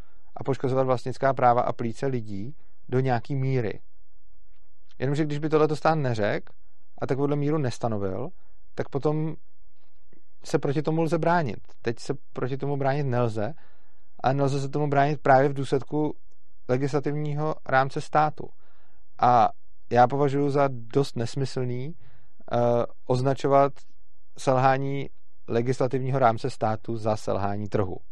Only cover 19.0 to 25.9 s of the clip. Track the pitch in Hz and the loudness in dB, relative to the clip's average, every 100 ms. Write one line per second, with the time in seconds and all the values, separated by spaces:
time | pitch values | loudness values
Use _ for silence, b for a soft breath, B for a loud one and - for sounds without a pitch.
19 | - - 120 123 104 - - - - 120 | -6 2 6 6 6 2 -6 -6 2 6
20 | 123 139 143 139 143 139 135 123 113 139 | 6 6 2 2 2 2 2 0 0 2
21 | 139 123 117 - 135 135 127 123 135 - | 2 0 -2 -2 -2 -2 -2 -2 -4 -6
22 | b b b b - 120 120 120 - - | b b b b -2 2 4 2 0 -2
23 | - 127 131 131 139 139 139 - - - | 0 2 2 2 4 6 4 0 -6 -6
24 | - - - - - 127 135 135 139 139 | -6 -6 -6 -2 2 4 4 2 0 -4
25 | - - - - - 113 120 127 131 | -4 -6 -6 -6 -2 0 0 0 0